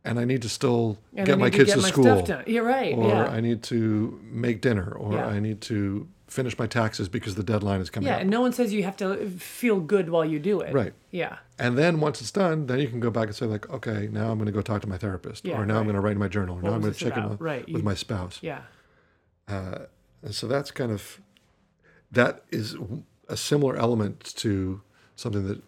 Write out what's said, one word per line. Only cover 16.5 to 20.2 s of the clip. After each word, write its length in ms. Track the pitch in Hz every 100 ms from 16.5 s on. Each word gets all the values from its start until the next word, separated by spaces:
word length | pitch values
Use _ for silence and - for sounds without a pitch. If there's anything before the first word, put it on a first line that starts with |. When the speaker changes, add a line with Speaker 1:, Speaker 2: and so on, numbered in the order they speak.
| 90
Speaker 1:
or 40 |
Speaker 2:
What 40 | 98
Speaker 1:
now 40 | 113
I'm 0 |
Speaker 2:
was 80 |
Speaker 1:
gonna 60 | 107
Speaker 2:
this 60 | -
Speaker 1:
check 140 | 170
in 60 | -
Speaker 2:
about? 120 | 107
Speaker 1:
with, 80 | 104
Speaker 2:
Right, 240 | 165 139 -
Speaker 1:
with 100 | 165
Speaker 2:
you 60 |
Speaker 1:
my 120 | 101
spouse." 440 | 98 - 104 90 -
Speaker 2:
Yeah. 200 | 165 135 - _ _ _ _ _ _ _ -
Speaker 1:
Uh, 360 | 98 92 - - _ _ _